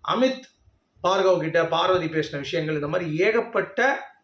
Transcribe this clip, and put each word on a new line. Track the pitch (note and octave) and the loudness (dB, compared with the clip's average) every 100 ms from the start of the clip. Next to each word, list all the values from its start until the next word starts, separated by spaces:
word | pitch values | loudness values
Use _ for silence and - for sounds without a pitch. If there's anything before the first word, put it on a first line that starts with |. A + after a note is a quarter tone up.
| - | -2
அமித் | G3 C4 C4 - _ _ _ _ _ F3 | 2 2 0 -14 _ _ _ _ _ 0
பார்கவ் | G3 F#3+ F3 | 2 4 2
கிட்ட | D#3 E3 E3 | 2 0 2
பார்வதி | E3 F#3 F3+ D#3+ | 0 2 2 0
பேசின | D#3+ D3 C#3 | -2 -4 -6
விஷயங்கள், | C3+ E3 D#3 D3+ | -4 -4 -2 -4
இந்த | D3 | -2
மாதிரி | F3+ E3+ D#3 | -4 -2 0
ஏகப்பட்ட | G#3 A3+ - G3+ - - B3+ C4+ - _ | 2 2 0 -4 -4 0 0 0 -8 _